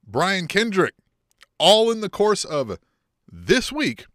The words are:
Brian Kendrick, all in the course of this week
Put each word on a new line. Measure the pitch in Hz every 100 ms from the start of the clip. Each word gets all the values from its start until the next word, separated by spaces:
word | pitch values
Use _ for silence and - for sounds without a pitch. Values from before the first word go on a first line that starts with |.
| -
Brian | 110 175 190 165
Kendrick, | 196 226 190 139 _ _ _ _ _ _ _
all | 160 214 226
in | 226
the | 208
course | - 208 202 -
of | 151 120 87 _ _ _ _ _
this | 85 87 247 -
week | 294 247 120 -